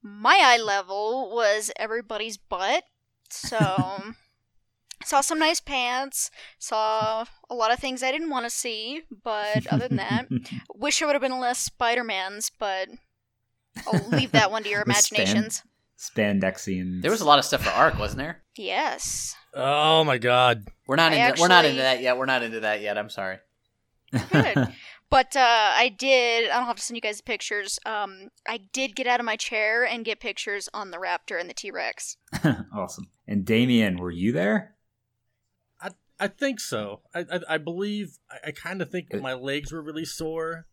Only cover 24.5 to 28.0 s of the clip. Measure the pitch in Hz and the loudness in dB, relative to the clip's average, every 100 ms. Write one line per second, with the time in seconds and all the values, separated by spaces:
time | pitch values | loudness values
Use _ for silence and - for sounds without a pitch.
24.5 | 196 123 - - - _ 269 254 285 247 | 2 -2 -4 -20 -20 _ 4 4 4 4
25.5 | 233 214 143 247 196 262 262 240 233 226 | 6 4 4 2 2 4 4 4 2 2
26.5 | 240 247 233 - 233 220 208 - 214 - | 0 -2 -6 -8 -6 -6 -8 -8 -8 -4
27.5 | 208 202 - - 214 | -6 -6 -8 -6 -6